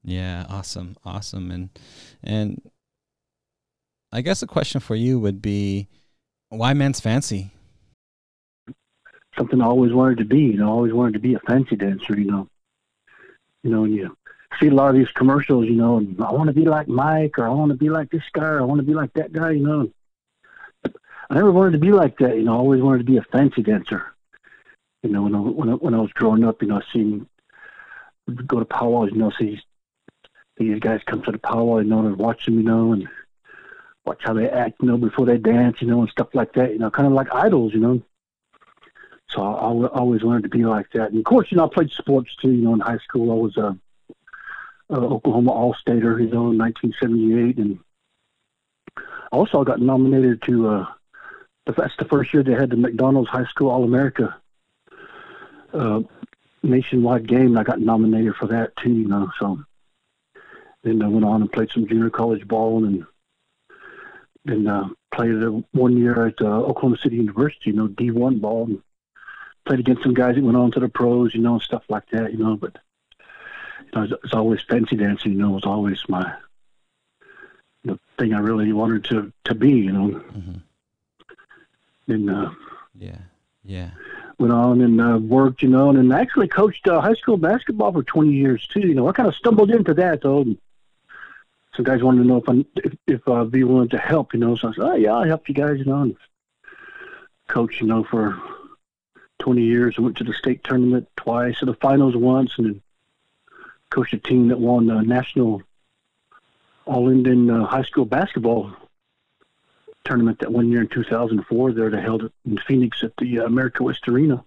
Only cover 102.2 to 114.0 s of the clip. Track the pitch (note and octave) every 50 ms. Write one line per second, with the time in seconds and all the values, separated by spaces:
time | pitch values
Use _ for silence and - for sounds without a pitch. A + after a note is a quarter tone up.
102.2 | A#2+ B2+ C3 C3+ C3 B2 - - A#2 G#2+ G#2 G2+ _ _ _ _ _ _ _ _
103.2 | _ _ _ _ _ _ _ - - - - _ _ _ - C3+ A#2+ - - G#2+
104.2 | _ - B2+ B2+ A#2+ A#2 B2+ B2 A#2 A#2+ B2 A#2+ A#2 A2+ A2+ A2 A2 A2+ B2 B2+
105.2 | B2+ - - C#3+ B2 A2 G#2+ G2 F#2 _ _ _ _ _ _ _ _ _ _ _
106.2 | _ _ _ _ _ _ _ _ _ _ _ _ _ - B2+ B2 B2 C3 C3 C3
107.2 | B2 B2+ B2+ B2 A#2+ A#2+ A#2 A2+ A2 G2+ B2 C3+ B2+ - - D3 B2+ G#2 B2 D3
108.2 | F#3 G3+ - B2 A2+ A#2 A#2 A2+ G2 G2+ F#2 - - _ _ _ _ _ _ _
109.2 | _ _ _ _ _ _ _ _ _ _ _ _ _ - - _ _ - C3 A#2+
110.2 | A#2 A#2 - - - - A2+ A#2+ A#2 A#2 A#2+ A#2+ A2 - - B2+ A2+ - A#2 A2+
111.2 | A#2+ A2 A2+ G#2 - - A#2 A#2 B2+ C3 A#2 A2+ A2 G#2+ G#2 G2+ F#2+ A2+ A2+ A2
112.2 | A2 A2+ _ _ _ - G#2+ G2 - - C3+ B2+ B2 A#2 - - - A2+ _ -
113.2 | B2+ B2 A#2+ A#2 A2+ A2+ A#2 C3 C3 B2 - - B2+ A#2 G#2 -